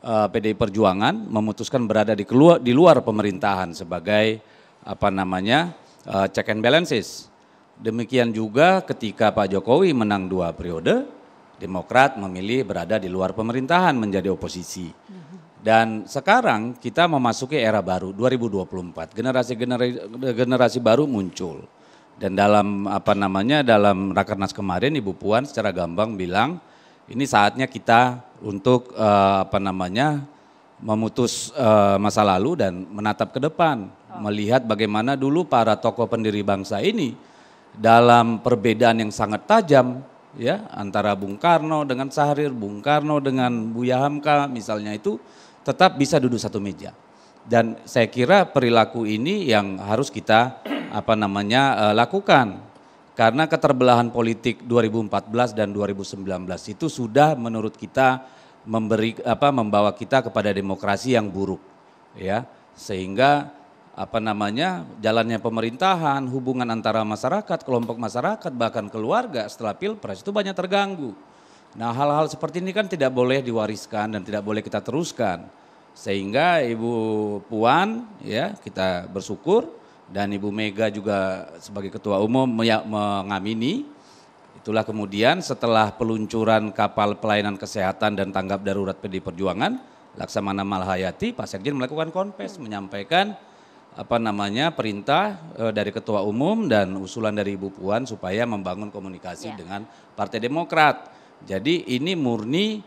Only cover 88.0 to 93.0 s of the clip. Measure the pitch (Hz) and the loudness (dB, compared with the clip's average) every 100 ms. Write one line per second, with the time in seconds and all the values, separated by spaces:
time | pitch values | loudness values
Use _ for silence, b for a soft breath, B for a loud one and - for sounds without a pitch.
88 | 107 101 95 95 95 98 101 98 95 95 | -2 -2 -4 -4 -4 -4 -4 -4 -4 -6
89 | 104 92 92 87 95 90 160 254 B B | -8 -8 -10 -4 -4 -2 -4 -4 B B
90 | B - 101 110 101 98 98 98 92 92 | B -14 -8 -6 -4 -4 -4 -4 -4 -4
91 | 92 - 226 240 - 98 107 143 127 151 | -4 -4 -8 -8 -12 -8 -6 -6 -6 -6
92 | 160 170 202 202 196 185 113 104 98 101 | -6 -6 -8 -10 -14 -14 -12 -12 -10 -12